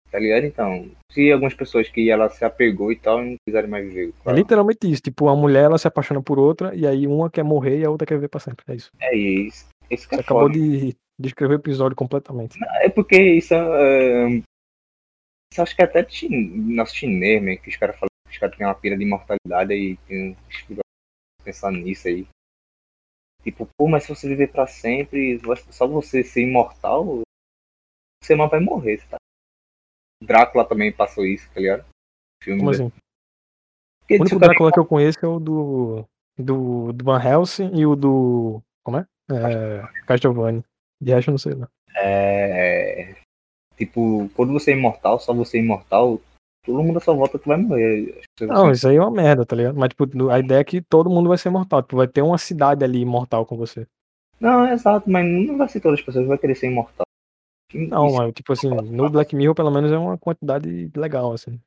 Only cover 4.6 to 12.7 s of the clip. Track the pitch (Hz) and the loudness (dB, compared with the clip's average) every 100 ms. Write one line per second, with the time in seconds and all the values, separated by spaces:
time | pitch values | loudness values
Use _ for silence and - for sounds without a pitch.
4.6 | 202 220 190 147 - 127 147 139 147 135 | 2 0 -2 -2 -4 0 2 4 4 4
5.6 | 147 165 165 - - 139 131 139 139 165 | 4 4 0 -2 -4 -4 -2 2 2 2
6.6 | 185 185 147 135 139 147 165 165 151 151 | -4 -2 -2 0 0 -2 -2 -2 0 0
7.6 | 135 143 156 156 156 151 143 135 - 123 | 0 0 -2 -2 -4 -4 -6 -10 -12 -16
8.6 | - 123 - - 127 117 101 95 104 - | -14 -14 -16 -10 -4 -2 0 -2 -4 -10
9.6 | - _ - 123 - 139 - 117 143 156 | -20 _ -10 -10 -6 -6 0 4 4 2
10.6 | 156 139 135 - _ - 131 - 139 147 | 0 0 -4 -8 _ -12 -10 -4 0 0
11.6 | 147 135 131 131 127 143 - 127 113 - | -2 -2 -2 -2 -6 -6 -8 -10 -12 -10
12.6 | - | -6